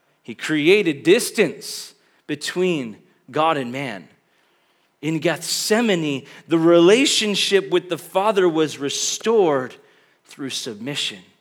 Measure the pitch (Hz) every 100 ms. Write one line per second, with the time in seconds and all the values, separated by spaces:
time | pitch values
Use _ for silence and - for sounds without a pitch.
0 | _ _ - 113 - 156 151 208 170 139
1 | 147 196 - - 160 - - - - _
2 | _ _ - 147 - 180 185 160 117 92
3 | _ _ - 143 160 147 120 135 135 98
4 | 71 _ _ _ _ _ _ _ _ _
5 | 147 160 165 151 - - - 214 233 175
6 | 151 135 - - - 165 165 170 170 233
7 | 277 - 214 190 - 196 156 175 165 156
8 | - 190 208 202 180 156 151 123 139 -
9 | - - 220 226 170 139 123 - _ _
10 | _ _ _ - 135 - 127 104 123 139
11 | - 98 - _